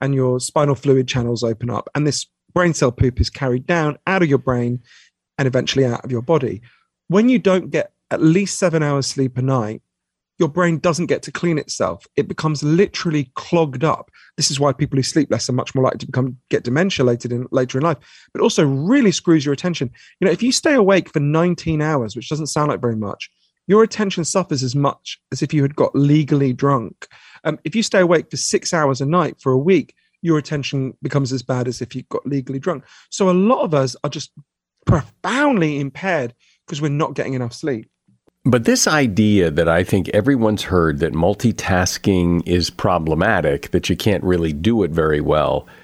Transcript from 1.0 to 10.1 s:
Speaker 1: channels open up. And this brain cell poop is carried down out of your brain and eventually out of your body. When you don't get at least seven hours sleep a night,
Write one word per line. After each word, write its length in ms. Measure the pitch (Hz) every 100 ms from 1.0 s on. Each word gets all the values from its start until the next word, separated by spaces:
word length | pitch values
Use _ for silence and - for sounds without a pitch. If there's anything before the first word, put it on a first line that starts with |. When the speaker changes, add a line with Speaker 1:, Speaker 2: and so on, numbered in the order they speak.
| 127
Speaker 1:
channels 360 | 131 120 117
open 260 | 117 113 120
up. 200 | 110 -
And 120 | 139 151
this 200 | 135 - _ _
brain 180 | - 175
cell 200 | 156 135
poop 280 | - 131 123
is 80 | -
carried 380 | - 135 123 131
down 320 | 175 151 143 -
out 160 | 190
of 60 | 170
your 100 | 135
brain 420 | 131 123 120 123 - - _ _ _ -
and 80 | 135
eventually 380 | 131 127 135
out 200 | 131 117
of 60 | -
your 120 | 123
body. 400 | 123 160 127 101 - _ _ _ _
When 200 | 180 233
you 100 | 254
don't 320 | 190 185 160
get 220 | 151 - _ _
at 120 | -
least 360 | 160 170 202 -
seven 240 | 190 160
hours 240 | 151 143 131
sleep 300 | - 131 123
a 60 |
night, 400 | 131 131 107 113 _ _ _